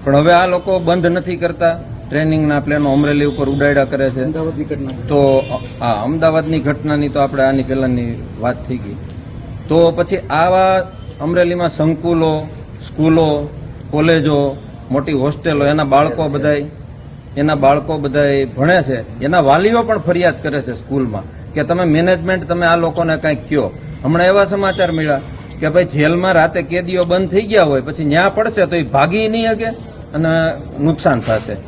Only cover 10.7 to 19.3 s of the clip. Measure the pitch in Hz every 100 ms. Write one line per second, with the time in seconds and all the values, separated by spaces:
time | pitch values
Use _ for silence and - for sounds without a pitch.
10.7 | 190 180 - - - 151 175 175 175 175
11.7 | 151 156 156 165 170 160 156 156 - -
12.7 | - - - 156 160 156 147 147 - -
13.7 | - - 151 156 165 156 147 143 135 -
14.7 | - - 131 143 143 135 147 170 151 143
15.7 | 151 147 135 156 - 156 143 147 147 147
16.7 | - - - - - - - 147 151 135
17.7 | 147 143 156 143 139 143 139 131 110 147
18.7 | 180 135 127 107 110 131